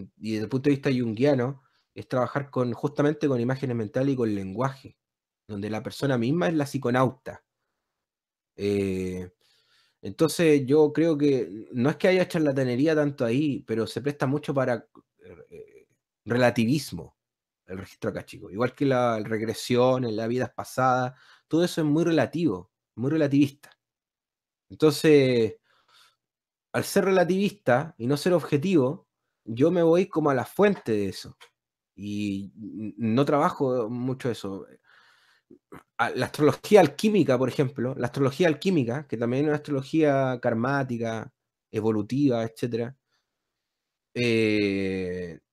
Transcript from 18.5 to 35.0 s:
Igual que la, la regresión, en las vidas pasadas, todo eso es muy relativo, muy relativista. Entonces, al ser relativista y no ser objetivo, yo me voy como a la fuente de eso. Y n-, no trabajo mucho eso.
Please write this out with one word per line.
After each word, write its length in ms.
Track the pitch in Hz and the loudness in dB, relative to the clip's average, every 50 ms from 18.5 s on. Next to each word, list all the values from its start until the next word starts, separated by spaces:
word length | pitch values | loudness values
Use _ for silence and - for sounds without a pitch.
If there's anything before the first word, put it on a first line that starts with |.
Igual 220 | 90 104 123 120 - | -6 -4 -4 -4 -2
que 100 | - 147 | -2 0
la, 340 | 135 131 123 123 120 113 110 | 0 2 2 2 0 0 -2
la 80 | 104 110 | -4 -4
regresión, 760 | 113 107 110 110 104 - - - 123 120 123 127 127 127 127 | -4 -4 -4 -4 -6 -6 -4 -2 2 2 4 4 2 2 0
en 100 | 117 107 | -4 -4
las 120 | 104 113 113 | -4 -4 -4
vidas 240 | 123 127 127 127 _ | -4 -4 -4 -6 _
pasadas, 640 | - 104 - - 127 127 127 127 127 127 127 135 _ _ _ - _ _ _ | -10 -12 -8 -4 0 2 2 2 2 0 -4 -6 _ _ _ -20 _ _ _
todo 160 | - 160 180 | 0 0 0
eso 180 | 170 - 170 | 0 0 -2
es 60 | 156 151 | 0 0
muy 160 | 147 160 170 | 2 2 2
relativo, 680 | 170 165 147 120 - - 160 175 131 92 90 90 _ _ _ _ _ _ | 2 2 2 0 0 0 -2 -2 0 -2 -4 -8 _ _ _ _ _ _
muy 160 | 107 120 139 | -6 -4 -2
relativista. 600 | 160 160 151 139 139 143 147 139 - _ - - _ _ _ _ _ _ _ _ _ _ _ _ _ _ _ _ _ _ _ - | 0 0 0 2 4 4 2 2 0 _ -20 -20 _ _ _ _ _ _ _ _ _ _ _ _ _ _ _ _ _ _ _ -20
Entonces, 880 | 98 - 156 151 143 - - 160 151 143 135 127 123 120 110 107 - - _ _ _ _ _ _ _ _ _ _ _ _ _ _ _ _ _ _ _ _ _ _ | -2 2 4 4 4 4 4 6 6 6 6 4 4 2 2 0 -2 -6 _ _ _ _ _ _ _ _ _ _ _ _ _ _ _ _ _ _ _ _ _ _
al 120 | - 123 - | -4 -4 -4
ser 200 | - - 202 180 | -2 0 0 2
relativista 880 | 196 190 185 175 165 185 190 202 196 - - - 131 120 131 160 160 - - | 4 4 4 4 2 2 0 0 -2 -2 -2 0 2 2 2 0 -2 -10 -6
y 100 | 113 123 | -4 -2
no 100 | 147 143 | -2 0
ser 160 | - 185 175 | 2 2 2
objetivo, 760 | 160 - - 151 139 147 196 190 151 123 127 107 - _ _ _ _ _ _ _ _ _ | 2 2 0 -2 0 2 2 4 4 4 2 0 -6 _ _ _ _ _ _ _ _ _
yo 280 | - 113 117 151 170 | -8 -2 2 2 2
me 120 | 180 175 170 | 4 4 4
voy 240 | 160 165 180 196 190 | 4 4 4 2 0
como 220 | - 160 151 147 | 0 0 0 2
a 40 | 139 | 2
la 120 | 123 113 | 0 -2
fuente 480 | - - - 196 208 196 - - 120 110 | -2 0 2 2 2 2 0 -2 -2 -2
de 160 | 104 101 95 | -2 -2 -4
eso. 280 | 87 - - - - _ - - _ _ _ _ _ _ _ _ _ | -6 -10 -14 -18 -20 _ -20 -20 _ _ _ _ _ _ _ _ _
Y 580 | - 101 104 101 104 104 101 98 98 101 95 - | -14 -10 -8 -6 -4 -4 -4 -4 -4 -8 -10 -14
n-, 380 | 107 107 98 - 101 107 101 - 107 | -16 -16 -14 -12 -12 -12 -12 -8 -4
no 280 | 117 110 110 131 143 | -2 0 2 2 2
trabajo 640 | 156 151 143 156 180 - - 147 131 127 127 110 107 | 2 2 0 0 0 0 -2 -2 -2 0 -2 -4 -4
mucho 420 | 123 123 123 127 127 131 - 127 | -6 -6 -4 -6 -6 -4 -6 -6
eso. 340 | 107 - - 98 98 92 - - 64 _ _ _ _ _ | -6 -6 -8 -10 -10 -12 -14 -16 -20 _ _ _ _ _